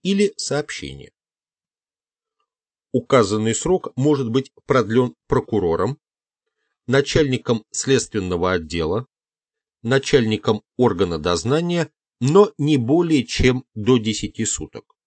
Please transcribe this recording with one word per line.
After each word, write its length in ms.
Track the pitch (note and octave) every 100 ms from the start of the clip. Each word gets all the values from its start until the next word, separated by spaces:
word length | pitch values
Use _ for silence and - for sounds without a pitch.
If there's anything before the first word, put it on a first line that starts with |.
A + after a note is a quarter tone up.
или 300 | F3+ G3 G3+ -
сообщения. 720 | - C#3 D3 - C#2+ C2+ - _ _ _ _ _ _ _ _ _ _ _ _ _ _ _ _ _ _
Указанный 640 | B2+ - C3+ G2 G#2+ A2
срок 380 | A2+ D#3+ F#3 - -
может 340 | C#3 C#3+ A#2+
быть 200 | B2+ C3+ _
продлён 500 | - C3 G#2 A2+ B2 - _
прокурором, 720 | B2 - G#2+ F2 E2 G2+ C#3+ _ _ _ _ _ _ _ _ -
начальником 800 | C3 C#3 E3+ D3 B2 - A#2 _
следственного 840 | - C3+ C3 - G#2+ F#2 F2 F2+
отдела, 540 | F#2 D#2 E2+ D#2+ G2+ C3 _ _ _ _ _ _ _
начальником 800 | A2+ C3 - C#3 A2+ G#2+ - G#2 _ -
органа 400 | B2 F2+ F#2 E2
дознания, 760 | D#2 F2 F#2+ D3+ F3 F3 D#3 _ _ _
но 340 | C3 F3 G#3 -
не 220 | C#3+ D3
более 460 | A#2 D#3+ E3+ D3+
чем 420 | A#2+ - B2+ B2+ _
до 240 | A2 G#2 B2+
десяти 480 | G#2+ G#2+ G#2 - A2+
суток. 500 | - D2+ - _ _